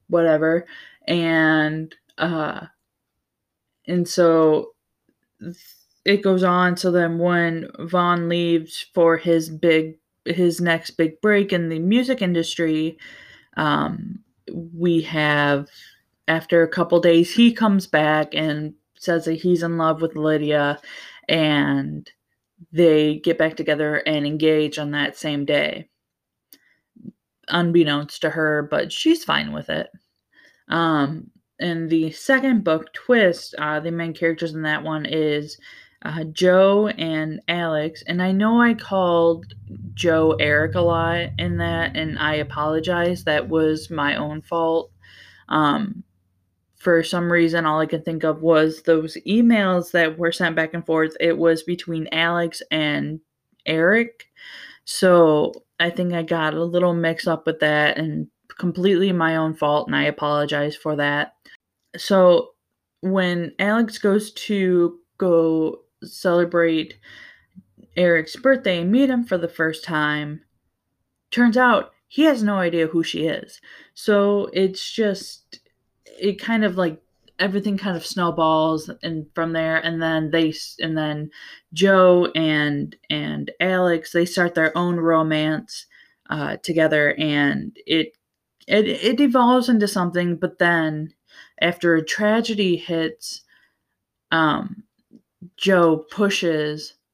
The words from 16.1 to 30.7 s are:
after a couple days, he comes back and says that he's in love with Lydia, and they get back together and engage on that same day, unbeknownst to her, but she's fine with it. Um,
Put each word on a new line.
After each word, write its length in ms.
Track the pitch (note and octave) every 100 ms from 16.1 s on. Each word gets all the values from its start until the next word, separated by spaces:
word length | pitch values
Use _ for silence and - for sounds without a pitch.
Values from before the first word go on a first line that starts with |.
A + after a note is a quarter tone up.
| _ -
after 360 | D#3+ - E3+
a 40 | E3
couple 320 | F3+ F3 E3+
days, 340 | E3+ E3+ F3
he 200 | A3 A#3
comes 340 | A3+ A3 G3 -
back 480 | D3+ D3+ D3+ D3+ D#3
and 380 | D#3 D3+ D3+ - _ _
says 260 | - E3+
that 120 | E3 D#3+
he's 280 | F3+ E3+
in 140 | E3+ E3
love 240 | D#3+ D#3
with 160 | E3 D#3
Lydia, 640 | D#3 D3+ D3 D3+ C#3+ C#3+ - - - - -
and 840 | E3 D#3 D3 C#3+ C#3 C#3+ D3 - _ _ _ _ _ E3+
they 460 | D#3+ E3+ D#3 D3+ D3+
get 180 | E3+ E3
back 180 | D#3 D#3+
together 420 | D#3 D3+ D3+ D3 D#3
and 200 | D3+ D3
engage 520 | D3+ D#3 D#3 D3+ D3+
on 140 | D3
that 260 | D3 C#3+ -
same 280 | D3+ D3 C#3+
day, 420 | D3 D3+ - - _ _ _ _ _ _ - _ _ _ - - - _ _ -
unbeknownst 720 | F3 E3+ E3+ D3+ D3 D3 -
to 80 | D#3
her, 380 | D#3+ D#3 D3+ D3
but 220 | D3+ -
she's 320 | - D#4+ E4
fine 300 | - C#3+ D2
with 160 | D3 -
it. 200 | - - - _ _ _ _ _ _
Um, 640 | -